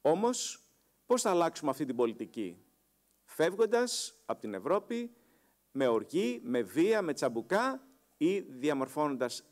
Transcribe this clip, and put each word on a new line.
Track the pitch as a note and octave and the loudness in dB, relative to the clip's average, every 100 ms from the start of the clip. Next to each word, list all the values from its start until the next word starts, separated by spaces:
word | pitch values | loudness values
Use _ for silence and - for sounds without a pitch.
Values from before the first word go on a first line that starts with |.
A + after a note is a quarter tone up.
Όμως, | C#3+ F3 A#3 B3+ - - _ _ _ _ _ | 2 2 2 -2 -8 -10 _ _ _ _ _
πώς | A#3+ | 0
θα | A3+ | 2
αλλάξουμε | F3+ E3 - D3 | 4 2 0 -4
αυτή | C3 C#3 | -2 -4
την | A#2+ | 2
πολιτική; | A#2 A2 A2 - F#2+ F2 _ _ _ _ _ _ _ | 0 0 -10 -6 -8 -8 _ _ _ _ _ _ _
Φεύγοντας | - E3+ F#3+ A3 A#3 B3 - - - - | 0 0 2 2 2 0 -4 -8 -12 -8
από | A2 | -8
την | A2 | -6
Ευρώπη, | G2 A2+ G3 - A#3+ A#3 _ _ _ _ _ _ | -8 -2 -2 -2 -8 -8 _ _ _ _ _ _
με | C3+ C3 | 0 2
οργή, | A2+ - E3 A#3 B3 | 2 0 -2 0 -4
με | A#3 B2 | -2 -2
βία, | G2 B2+ F#3 A3 | 0 2 4 2
με | F3 | 0
τσαμπουκά | C3+ C3+ A#2 - G3 B3+ C4 - _ _ _ | -2 -2 -2 0 0 0 -4 -12 _ _ _
ή | D#3+ G3 | 2 2
διαμορφώνοντας | - B2+ C#3+ C#3 C3 D3+ D3+ C3 B2 - - | -4 -4 -2 0 -2 0 -2 0 -4 -4 -14